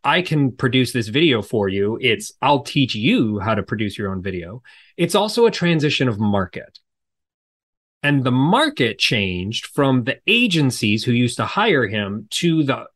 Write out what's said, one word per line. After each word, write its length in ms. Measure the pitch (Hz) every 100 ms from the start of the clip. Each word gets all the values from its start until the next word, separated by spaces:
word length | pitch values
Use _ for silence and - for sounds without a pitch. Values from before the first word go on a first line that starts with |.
"I 180 | 139 170
can 300 | 175 151 135
produce 420 | - 127 127 123
this 140 | 123 107
video 360 | 127 165 113
for 260 | - 113 98
you," 280 | 98 101 113
it's, 320 | 123 104 - -
"I'll 220 | 131 143
teach 320 | - 147 127 107
you 420 | 131 240 113 104
how 160 | 101
to 80 | 104
produce 340 | - 110 104 -
your 140 | 98
own 100 | 95
video." 440 | 95 90 85 120 - - _ -
It's 180 | 170
also 320 | - 214 240 233
a 60 |
transition 560 | - 175 160 143 - 131
of 100 | 104
market. 640 | 107 101 90 - - - _ _ _ _ _ _ _ _ _ _ _ _
And 220 | 147 143
the 80 | 127
market 640 | 127 147 240 311 - 113 -
changed 680 | - 117 95 90 95 113 -
from 360 | - 139 127
the 160 | 117 - -
agencies 800 | 233 240 170 131 - 107 110
who 80 | 120
used 240 | 120 120 -
to 80 |
hire 420 | 107 190 226 147 104
him 400 | 107 101 104 -
to 340 | - 170 160
the 220 | 139 117 -